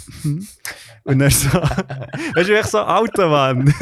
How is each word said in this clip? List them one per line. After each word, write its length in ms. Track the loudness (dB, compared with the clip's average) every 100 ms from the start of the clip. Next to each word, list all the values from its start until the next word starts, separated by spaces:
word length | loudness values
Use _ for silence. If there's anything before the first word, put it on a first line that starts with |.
| -16 -10
mhm. 240 | -8 -6 -10 -18 -18 -18 -20 -12
Und 160 | -2 2
dann 120 | 2
so, 180 | 2 2
<laughs> 840 | 0 0 -2 -6 -10 -12 -8 -4
weißt 140 | 0 2
du, 80 | 2
echt 120 | 2
so, 80 | -2
Alter, 500 | 0 0 0 0 2
Mann, 460 | 2 2 2 2 2